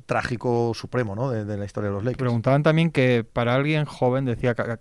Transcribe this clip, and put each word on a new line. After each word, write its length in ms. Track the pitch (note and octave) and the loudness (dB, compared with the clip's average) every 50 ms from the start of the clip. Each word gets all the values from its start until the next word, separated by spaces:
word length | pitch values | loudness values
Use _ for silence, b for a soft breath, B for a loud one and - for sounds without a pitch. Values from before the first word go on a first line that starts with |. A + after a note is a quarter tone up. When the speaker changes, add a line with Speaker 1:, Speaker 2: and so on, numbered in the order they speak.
| - | -6
Speaker 1:
trágico 640 | - - A2+ - - B2+ G#2+ - B2+ A#2 A#2 A#2 A#2 A2 | -4 -2 -2 -2 -2 -6 -4 -2 0 0 2 0 0 -2
supremo, 420 | - - - - B2+ B2 G#2+ G2 | -4 -8 -6 -4 -2 -2 -2 -4
¿no? 140 | G#2+ B2+ C#3 | -4 -4 -4
De, 160 | A#2+ A2 G#2 | -4 -4 -4
de 120 | G2+ G#2+ | -4 -6
la 80 | G2+ G2+ | -6 -6
historia 260 | G2 - G#2+ G#2 G2+ | -6 -6 -4 -4 -4
de 20 | G2 | -4
los 100 | G2+ G#2 | -2 -2
Lakers. 140 | B2+ A#2+ | -4 -4
Speaker 2:
Preguntaban 460 | - C3 B2 A#2+ A#2 G#2 B2+ C3+ D3 D3+ | -2 -2 0 0 0 2 2 2 4 4
también 260 | D#3+ D#3 E3 E3 E3 | 4 4 4 4 2
que 340 | - C#3+ B2+ B2+ B2 A#2 A2 | 2 2 4 4 4 2 0
para 300 | - - C3 A#2 A#2 B2 | -2 -2 -2 0 2 2
alguien 320 | C3+ C#3 D3+ D#3 D3+ D3+ | 2 2 2 0 0 -2
joven, 400 | D3 - - C3+ B2+ B2 C3+ C3+ | -2 -2 0 0 2 2 2 0
decía, 300 | B2+ A2+ - - B2 A#2 | -2 -2 0 0 -2 0
que, 240 | - G#2+ A2 A2+ G#2+ | 0 -2 -4 -4 -8